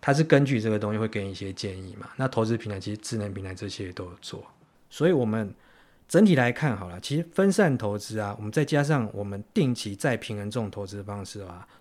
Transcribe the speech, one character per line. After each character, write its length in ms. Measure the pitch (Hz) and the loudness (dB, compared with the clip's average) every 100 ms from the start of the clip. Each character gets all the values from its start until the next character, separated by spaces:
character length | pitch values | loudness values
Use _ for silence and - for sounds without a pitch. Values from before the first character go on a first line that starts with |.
它 140 | - | 2
是 100 | 143 | 2
根 220 | 160 139 139 | 6 6 6
据 120 | 131 | 2
这 120 | 110 | 2
个 80 | 107 | 0
东 140 | 104 | 0
西 60 | 107 | -2
会 80 | 110 | -2
给 160 | 107 | -4
你 60 | 98 | -6
一 40 | |
些 180 | 95 98 | -8 -10
建 240 | 95 101 95 | -8 -8 -8
议 180 | 95 101 | -12 -14
嘛。 120 | - - | -16 -4
那 100 | 131 | -2
投 200 | 120 110 | 0 2
资 100 | 117 | 0
平 160 | 110 | -2
台， 80 | 98 | -8
其 100 | 92 | -6
实 60 | 107 | -8
智 220 | - 113 | -6 -6
能 160 | 104 | -4
平 100 | 95 | -6
台 100 | 95 | -10
这 140 | 92 101 | -8 -10
些 240 | - 95 | -8 -10
都 120 | 87 | -10
有 80 | 92 87 | -12 -12
做， 200 | - 82 - _ _ _ _ | -14 -14 -16 _ _ _ _
所 180 | - 156 | 2 4
以 60 | |
我 140 | 170 117 | 4 4
们 280 | 110 104 - _ _ _ _ _ | 0 -2 -8 _ _ _ _ _
整 160 | 165 | 6
体 100 | 214 | 8
来 160 | 151 123 | 8 4
看 240 | 120 156 | 2 0
好 140 | 104 92 | 0 -6
了， 100 | 87 | -10
其 160 | - 143 | -4 -4
实 100 | 170 | -2
分 180 | - 196 | 2 4
散 240 | 196 190 127 | 6 4 4
投 220 | 107 104 | 0 -4
资 200 | - 110 | -4 -4
啊， 160 | 104 101 | -4 -6
我 40 | |
们 80 | 104 | -4
再 140 | 110 | 0
加 180 | 147 147 | 2 2
上 260 | 143 151 107 | 2 2 0
我 100 | 98 | -4
们 200 | 101 101 104 | -8 -8 -4
定 220 | - 143 | 0 2
期 200 | 120 - | 2 -4
再 220 | 101 156 117 | -2 -2 -2
平 220 | - 104 | -4 -6
衡 120 | 101 | -4
这 80 | 123 | -4
种 120 | 107 | -4
投 160 | 104 98 | -6 -8
资 160 | 101 | -8
方 220 | 98 101 | -8 -8
式 160 | 95 104 | -8 -12
啊， 260 | 95 90 - - | -14 -16 -18 -20